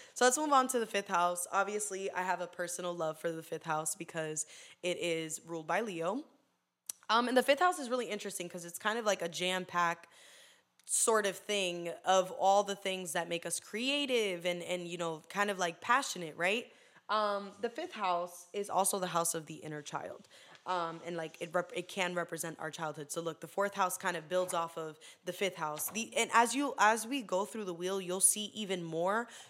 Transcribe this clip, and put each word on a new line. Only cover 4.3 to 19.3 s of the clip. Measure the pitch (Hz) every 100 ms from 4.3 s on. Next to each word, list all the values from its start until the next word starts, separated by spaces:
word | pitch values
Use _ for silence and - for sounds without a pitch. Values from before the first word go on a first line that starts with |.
| 156 - - - -
it | 180 175
is | 170 165 160 156 160
ruled | 165 156
by | 180
Leo. | 226 165 165 247 - _ _ _ _ _ - - -
Um, | 226 247
and | 254
the |
fifth | 254 277
house | 359 349
is | 247
really | 247 190
interesting | 208 202 - 175
'cause | 180
it's | 170 -
kind | 208 226
of | 214
like | 190
a | 175
jam-pack | 151 180 185 180 175 170 170 - - - - - _ _ _
sort | - - - 220 202
of | 180
thing | - 208 180 175 170 -
of | 175 190 175
all | 170 190 202
the | 196 196
things | 190 185 180
that | 180 170
make | 170 170
us | -
creative | - 214 254 285 277 240 208 175 180
and, | 175
and, | 165 180 170
you | 175
know, | 170 156 -
kind | 196 202
of, | 190
like, | 175 165
passionate, | - 254 262 180 160 143
right? | 180 226 - - - - -
Um, | 214 208 202 202 185
the | 233
fifth | 311 349
house | 220 190 175 180 - -
is | 208 202
also | 180 190 202
the | 180
house | 165 170